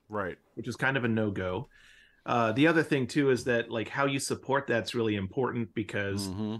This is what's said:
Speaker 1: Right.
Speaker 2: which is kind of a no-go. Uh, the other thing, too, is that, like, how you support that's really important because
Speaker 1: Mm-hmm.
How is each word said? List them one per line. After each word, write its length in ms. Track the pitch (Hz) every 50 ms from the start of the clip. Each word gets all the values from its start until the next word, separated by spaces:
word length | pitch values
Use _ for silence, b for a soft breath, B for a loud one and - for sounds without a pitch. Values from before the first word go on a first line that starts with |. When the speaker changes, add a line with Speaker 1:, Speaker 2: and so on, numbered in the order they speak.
| _ -
Speaker 1:
Right. 300 | 107 104 98 87 80 - _ _ _
Speaker 2:
which 140 | 120 113 123
is 80 | 110
kind 200 | - 147 131 135
of 80 | 135 120
a 40 | 117
no-go. 600 | 110 110 110 104 95 95 92 90 92 101 135 b b b b b b b b b b b b
Uh, 280 | - 127 120 117 110 107
the 160 | 131 147 165
other 160 | 165 160 151
thing, 240 | - 156 139 127 110
too, 220 | - 151 143 135
is 120 | 131 117 107
that, 260 | 127 120 117 113 117
like, 180 | 117 113 107 -
how 180 | - 139 139
you 140 | 139 139 135
support 480 | - - 123 101 - - 131 139 135 -
that's 260 | 123 113 104 - -
really 220 | 123 113 110 107
important 580 | 101 95 92 - 139 123 113 - 120 113 104 -
because 540 | 117 104 - - 104 101 98 98 101 98 98
Speaker 1:
Mm-hmm. 280 | 92 101 107 107 110 110